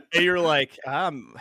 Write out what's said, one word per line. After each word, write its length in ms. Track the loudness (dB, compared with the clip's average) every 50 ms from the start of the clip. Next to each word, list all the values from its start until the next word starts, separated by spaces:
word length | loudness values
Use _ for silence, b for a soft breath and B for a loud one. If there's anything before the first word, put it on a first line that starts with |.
| -8 -2
And 120 | 0 2 2
you're 160 | 2 2 2
like, 360 | 2 2 2 2 0 -2 -6 -14 -10 -6
"Um, 480 | -4 -2 -2 -4 -4 -6 -14 -16 -18 B